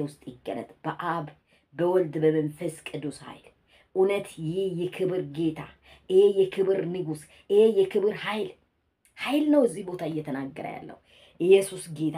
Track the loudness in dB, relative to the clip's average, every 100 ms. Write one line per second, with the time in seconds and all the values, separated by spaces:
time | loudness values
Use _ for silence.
0 | -6 -10 -18 -14 -10 -8 -10 _ -10 -6
1 | -4 -4 -6 -14 _ _ _ -2 2 2
2 | 0 2 2 2 0 -4 -8 -8 -12 -10
3 | -10 -12 -16 -20 -20 _ _ _ _ 2
4 | 2 2 -4 -8 -6 -2 -4 -4 -6 -4
5 | -4 -4 -6 -4 -4 -4 -10 -18 _ -18
6 | 2 6 6 6 2 2 0 0 -2 -4
7 | -4 -6 -10 -18 0 4 6 6 2 2
8 | 0 -2 -4 -6 -6 -12 _ _ _ _
9 | _ -12 -2 0 4 4 4 0 -8 -8
10 | -6 -6 -6 -6 -8 -10 -12 -12 -14 -18
11 | _ _ _ -2 6 6 4 -6 -12 -6
12 | -4